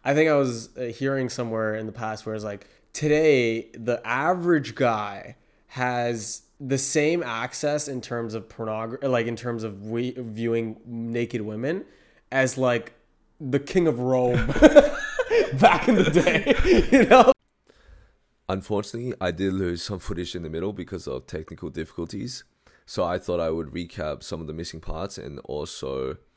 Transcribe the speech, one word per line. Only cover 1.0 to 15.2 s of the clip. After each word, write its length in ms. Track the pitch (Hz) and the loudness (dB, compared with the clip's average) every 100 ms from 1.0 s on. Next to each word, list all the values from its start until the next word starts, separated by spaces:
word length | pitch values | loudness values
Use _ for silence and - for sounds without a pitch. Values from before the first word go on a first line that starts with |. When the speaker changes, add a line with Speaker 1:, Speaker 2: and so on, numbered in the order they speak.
| 135 135 127 | -2 -2 -4
Speaker 1:
somewhere 460 | 127 117 110 110 107 | -4 -4 -2 -2 -2
in 100 | 110 | -6
the 60 | |
past 340 | 113 110 107 110 | -8 -8 -8 -8
where 100 | 110 | -8
it's 80 | 107 | -6
like, 220 | 101 - _ _ | -10 -14 _ _
today, 760 | - 151 151 156 135 117 113 - | -4 2 4 6 6 4 0 -6
the 280 | - 117 117 110 | -10 -4 -4 -2
average 720 | 123 156 185 175 160 131 110 | -2 0 0 2 2 2 0
guy 600 | 123 107 104 98 - - _ _ _ | 0 0 -4 -10 -16 -20 _ _ _
has 760 | 131 123 123 120 117 101 - _ _ | -4 -2 -2 -2 -4 -6 -12 _ _
the 140 | 135 135 | -4 -2
same 460 | - 156 147 170 | 0 0 2 0
access 640 | 127 113 127 - 147 147 143 | -2 -6 -6 -4 -4 -2 -4
in 120 | 131 | -8
terms 360 | - 120 117 110 | -6 -6 -6 -8
of 120 | - | -12
pornography, 600 | - 110 110 110 127 139 | -10 -6 -6 -6 -6 -2
like, 180 | 123 117 | 0 -2
in 100 | 117 | -4
terms 280 | 123 117 | -6 -6
of 240 | 110 98 107 | -6 -10 -6
we-, 260 | 117 123 127 | -4 -4 -6
viewing 640 | 117 107 117 117 113 110 - | -10 -4 -2 0 -2 -8 -12
naked 560 | 117 117 117 120 117 | -10 -6 -4 -4 -4
women 420 | 107 107 131 185 - _ _ _ _ | -6 -6 -6 -6 -8 _ _ _ _
as, 240 | 135 131 131 | 0 0 2
like, 360 | 127 120 - _ _ _ _ _ | 0 0 -4 _ _ _ _ _
the 180 | 139 135 | -2 -2
king 280 | 135 190 165 | 0 2 2
of 120 | 123 | 0
Rome 460 | 123 127 123 123 123 | 0 2 2 2 2
<laughs> 1080 | - 302 - - - - - | 8 10 10 8 0 -8 -6